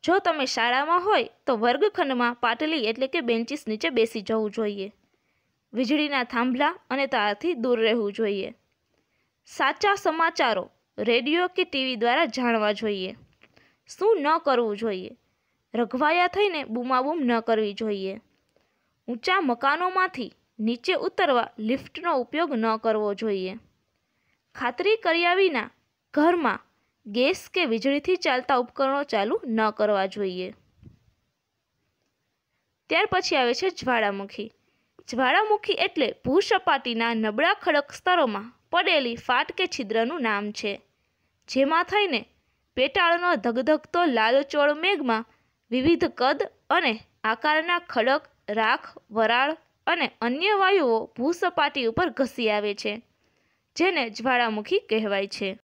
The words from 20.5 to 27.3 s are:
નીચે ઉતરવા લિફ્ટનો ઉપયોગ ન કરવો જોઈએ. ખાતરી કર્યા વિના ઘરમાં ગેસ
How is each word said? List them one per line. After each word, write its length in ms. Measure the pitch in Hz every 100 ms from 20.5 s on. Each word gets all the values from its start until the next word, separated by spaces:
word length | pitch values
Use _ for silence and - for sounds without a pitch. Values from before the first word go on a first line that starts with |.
| -
નીચે 340 | 220 240 - 349
ઉતરવા 500 | 370 - 359 247 226 -
લિફ્ટનો 520 | 214 262 - - 349 294
ઉપયોગ 320 | 240 202 247
ન 120 | 247 226 220
કરવો 320 | 226 214 208
જોઈએ. 400 | 202 226 196 185 208 _ _ _ _ _ _ _ _ _ -
ખાતરી 420 | 247 247 370 440
કર્યા 380 | 370 330 349 370
વિના 340 | 381 269 - _ _ _ _
ઘરમાં 500 | - 311 349 262 - _ _ _ _ -
ગેસ 360 | 208 262